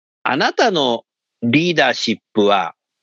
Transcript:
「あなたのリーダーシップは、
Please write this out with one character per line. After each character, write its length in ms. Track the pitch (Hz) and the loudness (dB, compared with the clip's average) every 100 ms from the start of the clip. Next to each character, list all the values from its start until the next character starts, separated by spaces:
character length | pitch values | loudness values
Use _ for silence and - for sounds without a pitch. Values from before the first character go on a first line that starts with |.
| _ _ | _ _
「あ 140 | - 135 | -6 -2
な 160 | 233 | -2
た 180 | - 254 | 0 0
の 340 | 180 131 117 - _ _ _ | 0 -2 -2 -8 _ _ _
リ 300 | 120 135 175 | -2 0 2
ー 40 | 156 | 2
ダ 140 | 135 | 0
ー 40 | |
シ 180 | 117 - | 0 -4
ッ 40 | 104 _ | -6 _
プ 100 | - | 0
は、 320 | 101 101 82 - _ _ | 2 2 -2 -10 _ _